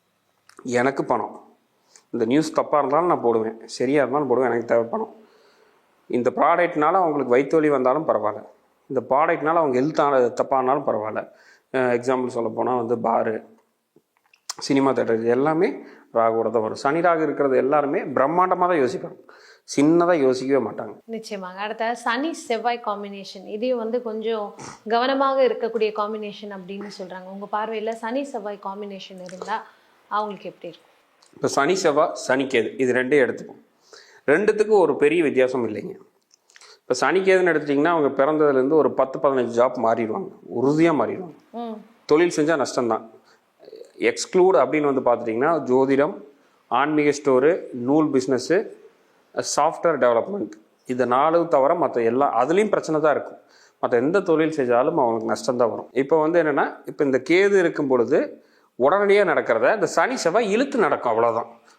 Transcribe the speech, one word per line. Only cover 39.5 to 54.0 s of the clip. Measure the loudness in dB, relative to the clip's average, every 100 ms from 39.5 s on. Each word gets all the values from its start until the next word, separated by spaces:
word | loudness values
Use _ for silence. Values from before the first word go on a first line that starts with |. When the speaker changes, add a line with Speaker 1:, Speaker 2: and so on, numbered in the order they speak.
| 2
Speaker 1:
ஜாப் | 2 2
மாறிடுவாங்க, | 0 0 -2 -4 -8 -14 -10 -2
உறுதியா | 0 4 2
மாறிடுவாங்க. | 2 -2 -6 -12 -16 _
Speaker 2:
ம். | -14 -12 -14 -18 _ 0
Speaker 1:
தொழில் | 2 4 2
செஞ்சா | 0 0
நஷ்டம்தான். | 0 -2 -2 -2 -6 -20 _ _ _ _ -20 -20 -20 -4
எக்ஸ்க்ளூட் | -2 -2 -2 4 4 4
அப்படின்னு | 2 2 0
வந்து | 0
பார்த்துட்டிங்கன்னா, | 0 0 -2 -2 0 0 2
ஜோதிடம், | 2 4 2 0 -2 -16 _ _ _ _
ஆன்மீக | 0 2 2 2
ஸ்டோரு, | 0 2 4 4 2 -4
நூல் | -6 0 2 2
பிஸ்னஸ்ஸு, | 0 0 -2 0 -2 -2 -12 -20 _ _ _ _ -10 -4 0
சாஃப்ட்வேர் | 0 0 -2 2
டெவலப்மெண்ட், | 2 2 0 -6 -8 -12 _ _ -8
இது | -4 0
நாலும் | 2 2 2 2
தவிர | 2 2
மத்த | 2 0 0
எல்லா, | 0 2 0 0
அதுலேயும் | 2 2 2
பிரச்சனை | 0 -2 0
தான் | 0
இருக்கும். | 0 -4 -14 _ _ _ _
மத்த | -2
எந்த | 0